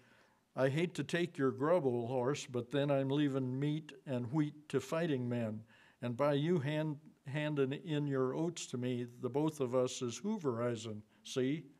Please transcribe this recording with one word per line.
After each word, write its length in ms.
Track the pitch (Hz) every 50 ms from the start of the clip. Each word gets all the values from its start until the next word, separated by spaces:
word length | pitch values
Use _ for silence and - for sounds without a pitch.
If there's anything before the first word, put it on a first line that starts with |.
| - _ - - - _ _ _ _ _ -
"I 120 | 131 131 139
hate 260 | 135 156 180 175 -
to 100 | - 139
take 340 | - - 170 175 170 - -
your 140 | 135 131
grub, 340 | 117 117 139 156 180 180 147
old 220 | 131 120 120 117 117
horse, 360 | 135 127 120 135 147 143 -
but 260 | - 123 123 117 -
then 180 | - 139 139 143
I'm 200 | 139 135 135 135
leaving 500 | 139 147 151 143 131 135 131 127 127 135
meat 320 | 143 147 151 156 156 - - - -
and 260 | 151 131 123 123 113
wheat 360 | 135 160 151 147 147 147 - -
to 100 | - 131
fighting 480 | - - 165 165 170 165 143 127 123 120
men. 340 | 120 120 117 110 107 107 113 - - - - - _ -
And 140 | - 120 120
by 180 | 117 143 147 147
you 240 | 143 147 165 180 170
hand, 400 | 127 147 151 151 156 156 147 147 - - - _ -
handing 460 | 135 127 156 151 151 151 139 139 131
in 340 | 139 - - 175 151 147 147
your 280 | 143 139 131 131 127 135
oats 320 | 156 160 175 170 - -
to 120 | - - 123
me, 280 | 123 127 127 120 123 120 123 123
the 80 | 123 123
both 320 | 120 143 156 160 151 -
of 140 | 135 120 123
us 280 | 131 127 127 - -
is 180 | 127 120 117 -
Hooverizing, 800 | - 208 220 208 160 131 117 117 120 123 160 156 110 113 107 104 - _ _ _
see? 420 | - - - 135 127 131 151 160 165 - -